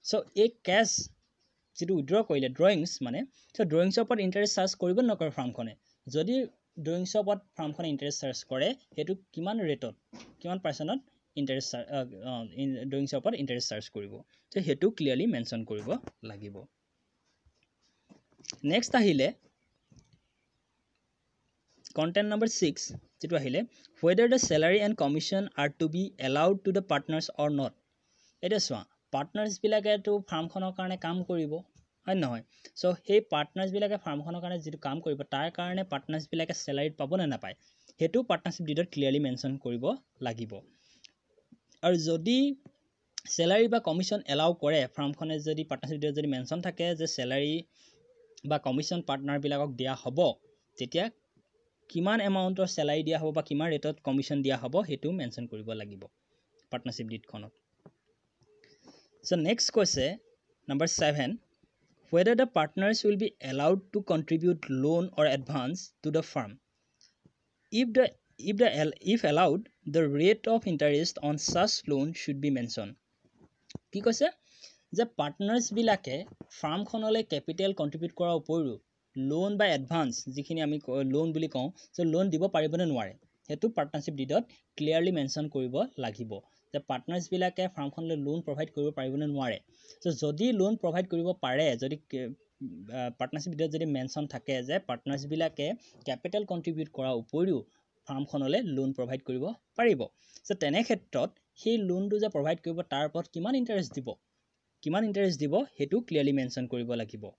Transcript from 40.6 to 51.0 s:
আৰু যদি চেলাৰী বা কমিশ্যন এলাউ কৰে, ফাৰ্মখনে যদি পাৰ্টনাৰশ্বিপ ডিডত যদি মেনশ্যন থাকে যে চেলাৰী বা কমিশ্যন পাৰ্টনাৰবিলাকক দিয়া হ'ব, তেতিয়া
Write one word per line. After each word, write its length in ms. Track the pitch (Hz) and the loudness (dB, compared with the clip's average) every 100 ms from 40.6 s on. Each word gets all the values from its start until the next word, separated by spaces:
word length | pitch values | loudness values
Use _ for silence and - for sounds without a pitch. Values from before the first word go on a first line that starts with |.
| - _ _ _ - _ _ _ _ - _ _ | -18 _ _ _ -20 _ _ _ _ -20 _ _
আৰু 140 | 170 175 | 2 2
যদি 400 | 156 165 175 254 285 269 - _ _ _ _ - - | 2 0 2 4 2 0 -12 _ _ _ _ -18 -8
চেলাৰী 400 | - 165 208 226 | 0 4 6 6
বা 100 | 233 | 2
কমিশ্যন 420 | 196 160 185 208 - | 0 -2 0 -2 0
এলাউ 280 | 143 165 | 2 2
কৰে, 320 | 170 147 156 127 - | 2 2 2 2 -2
ফাৰ্মখনে 420 | 143 147 160 156 | -4 -4 -4 -4
যদি 240 | 151 156 | -2 -4
পাৰ্টনাৰশ্বিপ 360 | 156 131 139 151 | -4 -6 -6 -2
ডিডত 140 | 147 | -2
যদি 140 | 143 151 | 0 -2
মেনশ্যন 320 | 131 131 165 | -2 -2 -4
থাকে 340 | 180 175 170 160 | -4 -2 -2 0
যে 100 | 160 | -2
চেলাৰী 480 | - 127 135 147 160 165 _ _ _ _ _ - - 143 | -2 -2 0 0 -2 -6 _ _ _ _ _ -20 -12 -2
বা 120 | 147 | 0
কমিশ্যন 440 | 135 131 151 175 | 2 0 0 -4
পাৰ্টনাৰবিলাকক 680 | - 139 139 143 143 143 147 | -2 -4 -2 -2 0 -2 -2
দিয়া 200 | 123 131 | -2 -4
হ'ব, 240 | 131 127 135 160 - _ _ _ - | -4 -4 2 2 2 _ _ _ -10
তেতিয়া 340 | 123 165 | -2 0